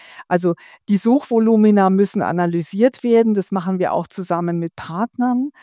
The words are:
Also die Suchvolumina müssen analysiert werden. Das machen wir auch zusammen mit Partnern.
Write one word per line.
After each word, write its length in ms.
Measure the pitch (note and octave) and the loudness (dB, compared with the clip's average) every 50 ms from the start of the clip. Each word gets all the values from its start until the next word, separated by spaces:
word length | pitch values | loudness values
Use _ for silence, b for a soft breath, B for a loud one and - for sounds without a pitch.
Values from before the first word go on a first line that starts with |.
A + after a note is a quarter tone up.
| B B B B B | B B B B B
Also 280 | B F3+ F3 F3 F3 E3+ B B B B B B - | B -2 0 0 0 -2 B B B B B B -2
die 80 | G#3 | -2
Suchvolumina 920 | F#3 - A3+ B3 D4 - - A#3+ A3+ A3+ A3 A3+ G#3+ G#3+ G#3+ G#3 G3+ F#3+ F#3 | 0 2 2 2 2 0 0 0 2 2 4 4 4 4 4 4 4 4 4
müssen 320 | F#3+ F#3+ G3+ F#3+ - G3+ | 2 2 0 0 0 -4
analysiert 800 | A#2+ E2+ E3+ F3 F3 E3+ E3+ F3 D#3 - - G3 A#3 C4+ - - - | -4 -2 -2 -2 -2 -2 -2 -4 -6 -4 -2 0 0 0 0 0 -2
werden. 300 | A#3+ A#3 A#3 A3+ A3 G#3+ | 2 2 4 4 2 0
Das 180 | G3+ F3+ - | -2 -2 -4
machen 260 | G3 F#3+ E3+ F#3+ F#3+ F3+ | -4 -4 -4 -2 -2 -2
wir 140 | F3 - | -2 -2
auch 140 | - F3 E3+ | -2 -4 -4
zusammen 520 | - - - F3+ - F3 E3+ F3 E3+ E3+ E3+ | -6 -10 -10 -6 -4 -4 -4 -2 -4 -4 -4
mit 160 | E3+ E3 - | -6 -8 -10
Partnern. 760 | - - - D#3+ F3+ A3+ A#3+ _ B3 A#3+ B3+ B3 B3 C4+ D4 B B | -12 -14 -10 -6 -6 -6 -6 _ -4 -2 -2 -2 -2 -4 -6 B B